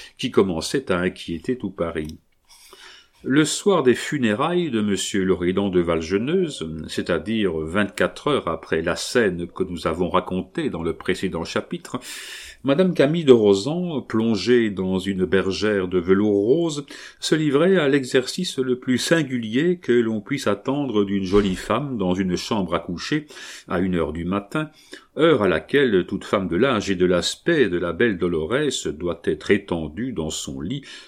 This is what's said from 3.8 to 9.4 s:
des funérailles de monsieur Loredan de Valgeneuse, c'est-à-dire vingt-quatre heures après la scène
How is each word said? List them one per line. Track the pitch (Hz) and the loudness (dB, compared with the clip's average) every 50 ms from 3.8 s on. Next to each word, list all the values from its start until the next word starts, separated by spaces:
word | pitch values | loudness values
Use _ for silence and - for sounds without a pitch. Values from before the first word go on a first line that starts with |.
des | 135 127 110 | 6 4 4
funérailles | - - - 156 143 123 110 104 107 147 165 175 180 175 151 | 4 0 -4 -2 0 0 0 0 0 0 0 0 0 -2 0
de | 117 110 | 0 0
monsieur | 104 104 98 92 - - - 101 92 | 0 0 0 -2 -2 -2 -2 0 2
Loredan | 92 92 85 90 87 92 98 101 101 | 2 0 0 0 0 0 0 0 2
de | 90 90 | 2 2
Valgeneuse, | 85 82 85 82 80 80 95 101 113 139 170 196 180 151 139 - 82 80 78 80 80 | 2 2 0 -2 0 0 0 0 0 0 0 0 0 -2 -4 -8 -8 -8 -8 -10 -10
c'est-à-dire | 78 - - - - 90 80 - 104 113 110 104 92 | -6 -6 -6 -2 -2 -2 -2 -2 -2 -2 0 0 0
vingt-quatre | 80 80 78 78 80 104 101 98 - - 92 87 - - - 147 | -2 -2 -4 -2 -2 -2 -2 -2 0 -2 -2 -2 -2 -4 -2 -2
heures | 143 113 - | -2 0 -2
après | 87 80 78 - - 87 80 | -2 -4 -6 -4 -4 -2 -2
la | 80 87 82 | 0 -2 -4
scène | - - - - 127 113 98 87 85 | -4 -6 0 2 2 2 2 0 -2